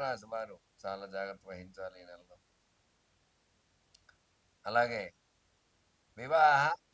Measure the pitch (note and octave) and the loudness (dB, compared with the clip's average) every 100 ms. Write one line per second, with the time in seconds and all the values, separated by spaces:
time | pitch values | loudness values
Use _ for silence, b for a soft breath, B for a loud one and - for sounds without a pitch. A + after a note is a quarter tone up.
0 | C3+ A#2 G#2+ A2+ A2 F#2+ _ _ G2 G2 | -6 -8 -8 -10 -10 -14 _ _ -10 -10
1 | G2 G2 G2 F#2+ F#2+ F2+ F#2 F#2+ F#2 F#2 | -8 -8 -8 -10 -16 -16 -16 -14 -14 -14
2 | F2 F2 F2 F2+ _ _ _ _ _ _ | -20 -20 _ -20 _ _ _ _ _ _
3 | _ _ _ _ _ _ _ _ _ _ | _ _ _ _ _ _ _ _ _ _
4 | _ _ _ _ _ _ G2+ A#2 A#2+ A2+ | _ _ _ _ _ _ -2 0 0 -2
5 | F#2 - _ _ _ _ _ _ _ _ | -8 -12 _ _ _ _ _ _ _ _
6 | _ - B2+ D#3+ D3+ C#3+ D3 E3+ _ | _ -14 0 6 8 6 4 0 _